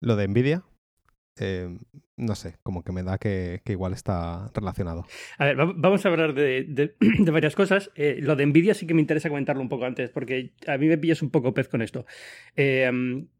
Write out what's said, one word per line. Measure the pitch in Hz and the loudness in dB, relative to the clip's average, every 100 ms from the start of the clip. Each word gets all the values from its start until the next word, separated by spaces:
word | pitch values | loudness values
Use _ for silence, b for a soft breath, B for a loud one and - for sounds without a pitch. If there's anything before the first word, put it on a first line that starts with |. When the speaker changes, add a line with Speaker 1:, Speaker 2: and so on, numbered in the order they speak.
Speaker 1:
lo | 117 104 | 0 0
de | 98 | 2
Nvidia, | 107 135 170 - _ _ _ _ _ _ - | 2 2 0 -6 _ _ _ _ _ _ -8
eh, | 95 92 90 87 - 147 _ - | -6 -6 -8 -12 -18 -20 _ -8
no | 113 | -6
sé, | 98 85 - | -6 -10 -12
como | - 90 | -8 -8
que | - | -6
me | 92 | -6
da | 92 95 | -4 -2
que, | 107 95 90 90 | -2 -2 -4 -6
que | - | -6
igual | 92 92 | -4 -4
está | 110 - 90 85 87 - | -4 -4 -4 -4 -8 -8
relacionado. | 110 98 - 87 82 - B B - | -6 -6 -6 -6 -6 -10 B B -2
Speaker 2:
A | 143 | 0
ver, | 131 | 2
va-, | 165 | 0
vamos | 175 175 196 | 2 2 4
a | 196 | 2
hablar | 165 156 | 2 0
de, | 139 143 131 135 | 2 0 0 -2
de, | 135 147 - | -2 -2 2
<clears throat> | 214 220 | 4 4
de | 170 | 4
varias | 156 151 175 | 4 2 2
cosas. | 190 196 196 | 2 2 0
Eh, | - 147 143 | -2 -2 0
lo | 143 139 | 0 2
de | |
Nvidia | 143 151 196 | 4 6 4
sí | - 165 | 2 2
que | |
me | 165 | 2
interesa | 151 151 160 | 4 0 0
comentarlo | 143 135 135 | -2 -2 -2
un | 127 | -4
poco | 131 127 | -4 -4
antes, | 123 120 | -4 -6
porque | 147 123 131 127 _ - | -6 -4 -6 -6 _ -6
a | 135 | 0
mí | 156 | 2
me | 160 | 4
pillas | 165 156 | 2 0
un | 139 | 0
poco | 156 123 | 0 0
pez | 127 - | 0 -2
con | 123 | -4
esto. | 110 127 - B B B B | -4 -8 -14 B B B B
Eh, | - 139 131 127 123 127 131 - | 0 2 4 2 0 -2 -6 -10